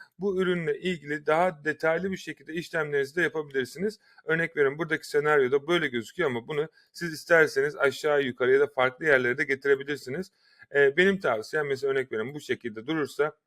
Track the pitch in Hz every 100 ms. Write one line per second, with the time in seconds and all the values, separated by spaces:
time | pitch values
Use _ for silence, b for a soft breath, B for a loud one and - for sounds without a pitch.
0 | B - 196 185 180 175 160 143 175 165
1 | 147 151 147 156 185 151 151 147 160 165
2 | 190 185 - 147 143 165 - 165 151 143
3 | 139 160 160 160 147 135 123 156 208 -
4 | b b - 160 165 151 135 147 165 156
5 | - 147 147 147 123 139 139 175 147 123
6 | 107 - 156 120 123 151 156 b b -
7 | 170 151 - 165 156 - 143 139 139 131
8 | 151 143 135 123 127 139 143 - 127 -
9 | 160 131 123 123 143 135 139 139 139 143
10 | - 151 190 b b b b 143 139 143
11 | 190 190 156 113 139 156 147 131 135 135
12 | 127 110 123 147 - 120 120 110 123 160
13 | 135 - 151 -